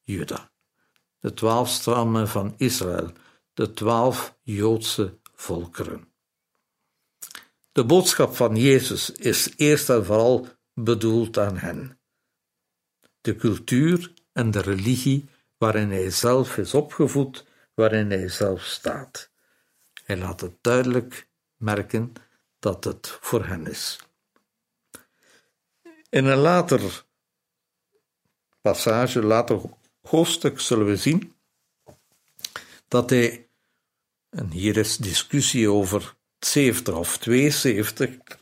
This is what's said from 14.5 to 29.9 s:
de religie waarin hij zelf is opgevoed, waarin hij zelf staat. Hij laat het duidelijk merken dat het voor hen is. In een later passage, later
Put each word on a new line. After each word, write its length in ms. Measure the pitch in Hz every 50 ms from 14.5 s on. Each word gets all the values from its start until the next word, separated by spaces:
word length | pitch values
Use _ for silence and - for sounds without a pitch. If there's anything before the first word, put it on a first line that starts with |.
de 100 | 104 104
religie 680 | - - 101 95 98 120 127 127 - 139 135 143 143 - _ _ _ _ _ -
waarin 320 | 113 110 104 107 104 101
hij 200 | 98 95 92 95
zelf 460 | 92 - - 120 127 131 127 131 -
is 180 | - 95 - -
opgevoed, 720 | 147 147 147 - - 156 143 - 139 135 131 - - - _ _ _ _ _ _
waarin 360 | - 110 107 110 107 107 104
hij 180 | 98 95 95 92
zelf 340 | - - 107 98 95 87
staat. 680 | - - - - - - - - - - - - - _ _ _ _ _ _ _ _ _ _ _ _ _ - - -
Hij 120 | - 101
laat 240 | 90 92 90 87 -
het 120 | 95 87 - _
duidelijk 680 | - 117 120 127 127 127 123 123 120 - - - - _ _ _ _ _ _
merken 560 | - 110 107 104 104 101 - - 110 117 123 - - _ _ _ _ _ _ _ _
dat 260 | - 104 90 - -
het 340 | - - - - - - -
voor 240 | - - - 113 -
hen 220 | - 95 85 78
is. 320 | 85 - - - - - - - _ _ _ _ _ _ _ _ _ _ _ _ _ _ _ _ _ - - _ _ _ _ _ _ _ _ _ _ _ _ _ _ _ _ _ 339 320 320 _ _
In 160 | - 135 135
een 140 | 135 135 135
later 680 | 143 165 180 180 175 175 139 117 101 95 - - - _ _ _ _ _ _ _ _ _ _ _ _ _ _ _ _ _ _ _ _ _ _ _ _ _ _ _ _ _ _ _
passage, 640 | - 107 - - - 120 110 117 127 127 - 127
later 380 | 107 107 110 117 120 - 113 98 - - - _ _ _